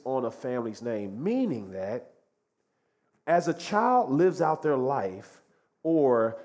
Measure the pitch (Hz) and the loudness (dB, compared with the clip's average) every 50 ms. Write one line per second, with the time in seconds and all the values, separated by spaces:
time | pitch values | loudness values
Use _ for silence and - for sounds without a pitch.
0 | - 127 131 131 127 113 113 - - 127 123 123 117 113 104 - 117 120 113 104 | -6 -4 -2 -2 -2 -4 -6 -6 -6 -4 -4 -4 -4 -6 -6 -8 -6 -4 -4 -4
1 | 104 95 98 117 151 202 240 262 262 208 135 110 101 95 92 95 95 101 113 123 | -6 -6 -6 -4 -2 -2 0 0 0 -2 -2 -4 -8 -10 -8 -8 -6 -6 -6 -8
2 | - - _ _ _ _ _ _ _ _ _ _ _ _ _ _ _ _ _ _ | -10 -12 _ _ _ _ _ _ _ _ _ _ _ _ _ _ _ _ _ _
3 | _ _ _ _ - 147 165 175 160 170 160 165 - - 208 208 233 247 254 247 | _ _ _ _ -2 2 2 2 2 0 -2 -4 -4 -2 0 2 2 4 4 2
4 | 226 135 135 147 180 185 160 131 160 156 160 - - 151 143 127 127 131 139 127 | 2 2 2 4 4 2 2 2 0 0 0 0 0 0 2 2 0 0 0 -2
5 | 98 95 92 101 104 - - - _ _ _ _ _ _ _ _ - 160 165 156 | -2 -4 -6 -10 -16 -20 -20 -20 _ _ _ _ _ _ _ _ -2 2 4 4
6 | 143 131 123 113 113 113 110 - | 6 6 6 4 4 2 0 -6